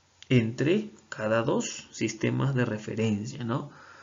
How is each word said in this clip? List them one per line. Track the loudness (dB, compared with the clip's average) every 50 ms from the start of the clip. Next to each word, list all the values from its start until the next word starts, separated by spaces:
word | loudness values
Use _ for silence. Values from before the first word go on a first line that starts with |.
| _ _ _ _ 0
entre | 4 4 4 4 4 0 0 2 2 2 2 0 -4 -10 -20 -18
cada | _ -8 -4 0 2 2 2 2
dos | 2 0 0 -2 -4 -8 -12 -14 -16
sistemas | -6 -4 -4 -4 -2 -2 0 0 2 2 0 2 2
de | 2 0
referencia, | 0 -2 -4 -6 -6 -2 0 0 2 0 0 -2 -6 -8 -6 -4
¿no? | -4 -4 -4 -4 -8 -14 -18 -20 -20 -20 -20